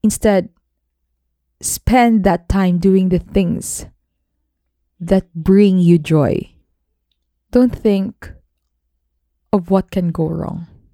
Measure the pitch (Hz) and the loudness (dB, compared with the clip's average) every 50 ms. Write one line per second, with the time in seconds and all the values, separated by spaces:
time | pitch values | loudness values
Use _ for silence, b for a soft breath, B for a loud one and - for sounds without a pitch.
0 | - 214 - - - 220 202 190 180 - _ _ _ _ _ _ _ _ _ _ | 0 -2 -2 0 0 0 0 0 -2 -4 _ _ _ _ _ _ _ _ _ _
1 | _ _ _ _ _ _ _ _ _ _ _ _ - - - - _ - 226 254 | _ _ _ _ _ _ _ _ _ _ _ _ -10 -10 -10 -4 _ 2 2 4
2 | 240 233 226 220 185 196 170 175 _ - 190 196 190 180 175 175 170 196 190 190 | 4 4 2 2 2 0 0 0 _ -2 -2 0 0 0 0 0 2 2 2 2
3 | 185 185 180 170 175 - - 196 185 170 - - - - - - - - _ _ | 2 0 -2 -2 -4 -2 -2 -2 -2 -2 -4 -6 -8 -10 -12 -12 -14 -18 _ _
4 | _ _ _ _ _ _ _ _ _ _ _ _ _ _ _ _ _ _ _ _ | _ _ _ _ _ _ _ _ _ _ _ _ _ _ _ _ _ _ _ _
5 | 175 170 190 190 185 _ _ 165 156 180 190 202 208 196 185 185 175 170 175 165 | -2 0 0 0 0 _ _ -6 0 2 4 4 4 4 4 2 4 4 4 2
6 | 151 - 160 156 139 104 - - - - _ _ _ _ _ _ _ _ _ _ | 2 0 0 2 2 0 -2 -4 -6 -10 _ _ _ _ _ _ _ _ _ _
7 | _ _ _ _ _ _ _ _ _ _ - 247 254 247 - - - 220 202 190 | _ _ _ _ _ _ _ _ _ _ 0 2 2 2 -2 -2 0 0 0 0
8 | 190 208 - _ - - - _ _ _ _ _ _ _ _ _ _ _ _ _ | -2 -6 -10 _ -20 -20 -20 _ _ _ _ _ _ _ _ _ _ _ _ _
9 | _ _ _ _ _ _ _ _ _ _ - 202 170 170 190 190 185 _ - 196 | _ _ _ _ _ _ _ _ _ _ -4 -4 -2 0 -2 -2 -2 _ -6 -4
10 | 180 170 160 - 160 156 160 160 - - - - 170 - - _ _ _ | -4 -4 -4 -4 -4 -4 -4 -8 -8 -8 -10 -12 -14 -18 -20 _ _ _